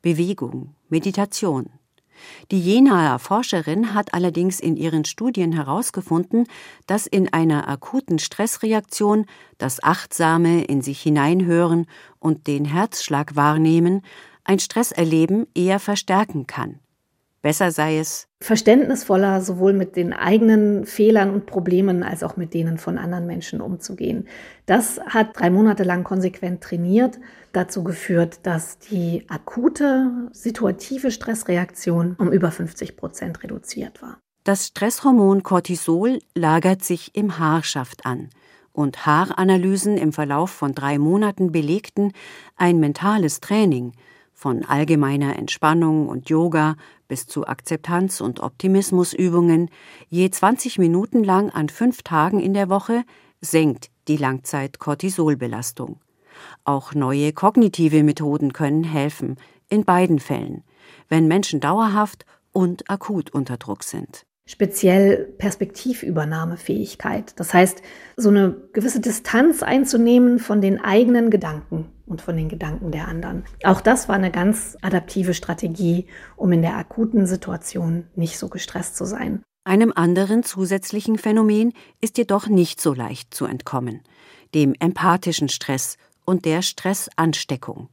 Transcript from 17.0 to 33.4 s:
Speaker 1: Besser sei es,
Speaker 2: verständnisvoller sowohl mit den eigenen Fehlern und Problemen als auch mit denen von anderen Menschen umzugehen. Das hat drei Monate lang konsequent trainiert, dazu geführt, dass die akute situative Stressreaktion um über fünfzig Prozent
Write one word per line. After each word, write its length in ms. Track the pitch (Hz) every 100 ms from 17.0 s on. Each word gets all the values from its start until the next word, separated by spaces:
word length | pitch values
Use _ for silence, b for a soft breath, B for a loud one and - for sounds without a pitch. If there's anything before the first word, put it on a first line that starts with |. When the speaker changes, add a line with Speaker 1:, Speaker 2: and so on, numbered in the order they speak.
| _ _ _ _
Speaker 1:
Besser 300 | 143 156 185
sei 260 | 160 156 156
es, 320 | 156 - - _
Speaker 2:
verständnisvoller 1040 | - 220 220 247 294 - - 190 196 190
sowohl 320 | 185 180 190
mit 240 | 196 190 -
den 160 | 170
eigenen 720 | - - 214 220 214 208 208 202
Fehlern 440 | - 214 220 196
und 160 | 196 202
Problemen 560 | 196 175 180 196 180
als 220 | 175 170
auch 140 | 160 -
mit 160 | 170
denen 240 | 170 165 165
von 200 | - 175
anderen 300 | 175 175 170
Menschen 320 | 175 165 -
umzugehen. 680 | - 175 - 185 - - - B B B -
Das 360 | - 220 - -
hat 300 | 226 220 -
drei 120 | 175
Monate 340 | 185 220 202
lang 220 | 185 180 180
konsequent 580 | 190 185 180 180 180
trainiert, 560 | - 175 175 202 254 240 B B B
dazu 320 | 185 180 -
geführt, 560 | 170 165 - 170 170 -
dass 360 | - 165 - -
die 460 | - 202 170 170 -
akute 1000 | 160 - - 247 - 285 262 262 247 240
situative 800 | - 233 233 214 190 - 269 262
Stressreaktion 1040 | 240 - 220 - 175 180 - - 170 175 180
um 140 | 175
über 180 | 196 170
fünfzig 460 | - 165 - - -
Prozent 480 | 160 - - 165